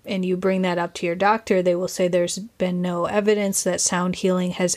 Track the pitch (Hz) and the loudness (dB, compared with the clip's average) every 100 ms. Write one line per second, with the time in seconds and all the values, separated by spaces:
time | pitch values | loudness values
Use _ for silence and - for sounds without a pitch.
0 | - 196 185 180 190 190 185 175 175 - | -8 -4 -2 0 0 2 0 0 -4 -4
1 | 175 170 196 220 - 190 180 175 180 - | -4 0 2 2 2 2 2 0 0 0
2 | 180 175 175 - 214 - 185 180 180 175 | 2 2 0 -4 -10 -4 -2 -2 -2 -2
3 | 165 208 208 208 202 190 185 175 - 180 | -2 0 2 2 2 0 -2 0 0 0
4 | 180 180 190 185 180 180 180 | 0 0 0 0 0 0 -2